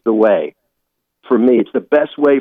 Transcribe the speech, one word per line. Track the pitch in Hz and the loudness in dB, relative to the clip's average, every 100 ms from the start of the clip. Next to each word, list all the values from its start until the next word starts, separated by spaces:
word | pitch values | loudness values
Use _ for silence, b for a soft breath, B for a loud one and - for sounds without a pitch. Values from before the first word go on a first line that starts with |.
the | - | -4
way | 110 110 95 76 - _ _ _ _ _ _ - | 0 0 0 -4 -12 _ _ _ _ _ _ -4
for | 120 | 0
me. | 120 120 | 2 0
It's | 104 | -2
the | 120 | -8
best | - 147 151 - | -2 -2 -2 -2
way | 147 139 | 0 0